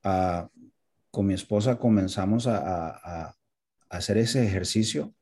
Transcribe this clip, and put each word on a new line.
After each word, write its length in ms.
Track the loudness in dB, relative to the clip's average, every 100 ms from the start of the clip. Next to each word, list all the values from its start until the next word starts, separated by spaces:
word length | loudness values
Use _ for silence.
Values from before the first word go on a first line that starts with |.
Ah, 460 | 0 2 2 0 -6 _ -20 _ _ _ _
con 160 | -2 0
mi 80 |
esposa 440 | 0 0 0 2 2
comenzamos 680 | 4 4 2 -2 0 0 0
a, 120 | -2
a, 300 | -2 -4 -6
a, 360 | -10 -12 -12 -12
a 60 | -16 _ _ _ _ _
hacer 300 | -10 0 2
ese 260 | 2 2
ejercicio 720 | 2 0 0 0 0 -2 -8 _